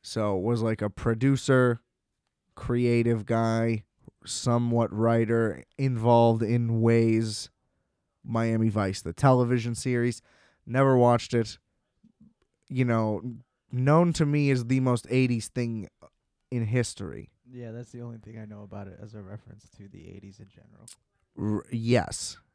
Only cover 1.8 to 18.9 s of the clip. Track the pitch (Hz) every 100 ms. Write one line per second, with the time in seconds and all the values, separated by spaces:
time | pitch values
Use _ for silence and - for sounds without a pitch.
1.8 | _ _ _ _ _ _ _ - - 123
2.8 | 120 120 117 113 101 113 113 113 113 113
3.8 | - _ - _ - - - 120 120 117
4.8 | 113 104 117 117 113 117 110 69 - -
5.8 | 135 120 120 120 117 113 110 120 117 113
6.8 | 113 117 113 110 113 107 - _ _ _
7.8 | _ _ _ _ - 113 113 113 110 107
8.8 | 98 95 - 87 139 127 120 123 113 117
9.8 | 131 123 120 113 _ _ _ _ - 127
10.8 | 135 131 120 120 - 120 110 - _ _
11.8 | _ _ _ _ - _ _ _ _ 127
12.8 | 127 113 110 107 123 117 _ _ _ 123
13.8 | 131 156 175 160 147 147 143 131 117 131
14.8 | 131 120 - 127 127 120 - - 117 113
15.8 | 98 _ - _ _ _ _ 123 110 127
16.8 | 117 - 92 53 - _ 123 123 117 117
17.8 | 120 120 120 113 107 113 107 104 104 101
18.8 | 98